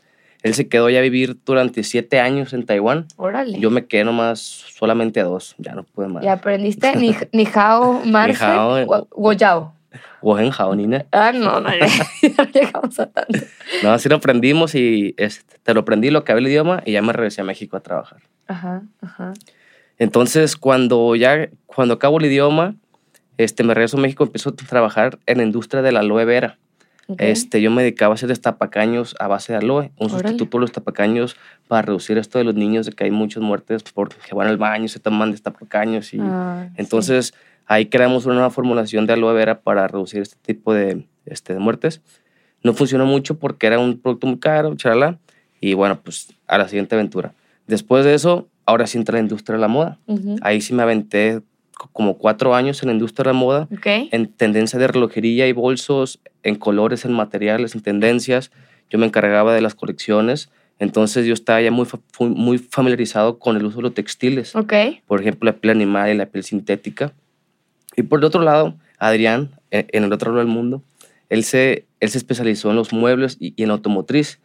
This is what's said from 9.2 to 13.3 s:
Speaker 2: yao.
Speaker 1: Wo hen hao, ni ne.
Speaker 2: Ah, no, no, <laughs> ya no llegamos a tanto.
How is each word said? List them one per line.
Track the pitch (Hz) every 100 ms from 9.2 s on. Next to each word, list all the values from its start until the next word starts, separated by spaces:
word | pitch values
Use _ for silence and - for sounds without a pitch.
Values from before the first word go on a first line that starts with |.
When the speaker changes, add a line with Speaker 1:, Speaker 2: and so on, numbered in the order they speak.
| 214
Speaker 2:
yao. | 202 214 170 160 - _ - - -
Speaker 1:
Wo | 107 104
hen | 117 135
hao, | 95 101
ni | 104
ne. | 131 147
Speaker 2:
Ah, | 202 220
no, | 254 214 -
no, | 214
<laughs> | 175 202 208 - -
ya | 302 -
no | 277
llegamos | 269 285 - 247 -
a | -
tanto. | - -